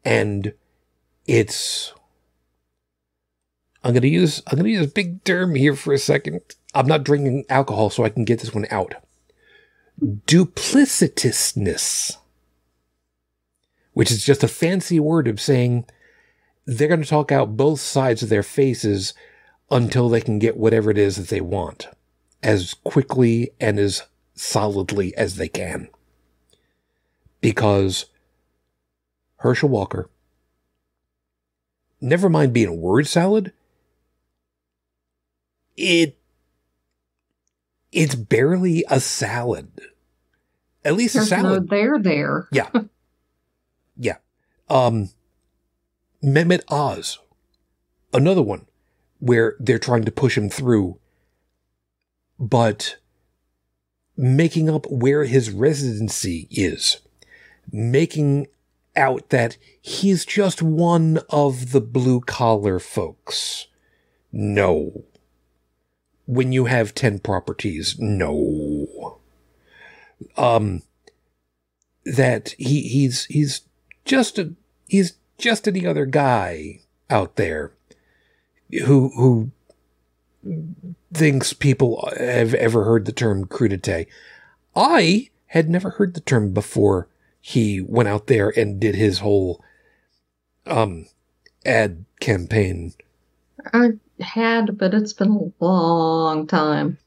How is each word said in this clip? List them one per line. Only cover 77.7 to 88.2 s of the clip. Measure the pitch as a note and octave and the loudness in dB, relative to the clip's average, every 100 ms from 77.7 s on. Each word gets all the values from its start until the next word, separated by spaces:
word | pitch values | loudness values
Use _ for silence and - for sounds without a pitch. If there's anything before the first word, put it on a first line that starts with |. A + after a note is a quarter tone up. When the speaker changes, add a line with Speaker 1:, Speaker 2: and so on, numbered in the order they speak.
| _ _ _ _ _ _ _ _ _ _ - | _ _ _ _ _ _ _ _ _ _ -4
Speaker 1:
who, | A#2 C#3 C3 A#2+ | 2 4 2 2
who | B2+ A#2 A#2 _ _ _ _ _ _ _ _ _ G3 D#3+ D#3+ - F3+ E3+ _ | 4 4 -2 _ _ _ _ _ _ _ _ _ -10 -10 -10 -16 -18 -20 _
thinks | E3 D#3 C3+ - | 0 0 2 -4
people | - C#3 B2+ B2 A2+ - - | -2 0 2 0 -2 -6 -6
have | B2 A#2+ A2+ | -2 0 2
ever | - A2+ A2+ | 2 2 2
heard | G#2 A2+ | 2 2
the | G2 | 0
term | - A#2 G2 F#2 | -4 -2 -2 -4
crudité. | - A2 G2 - E2+ E2 - - - _ _ _ | -2 0 0 -4 -4 -6 -16 -20 -20 _ _ _
I | - B3+ E4 E3+ G#3 C4+ _ _ | 0 4 4 4 2 -2 _ _
had | E3 D#3+ | 0 2
never | F3 F#3 | 0 -2
heard | - G3 | -2 -2
the | E3+ | -2
term | - B2+ G#2 | 0 0 2
before | F#2+ - A2 G#2 F#2 - _ _ _ | -2 -4 2 2 2 -2 _ _ _
he | - B2+ G#2+ G2 | -4 0 0 -2
went | F#2 A2+ G#2 | -2 0 2
out | G#2 | -2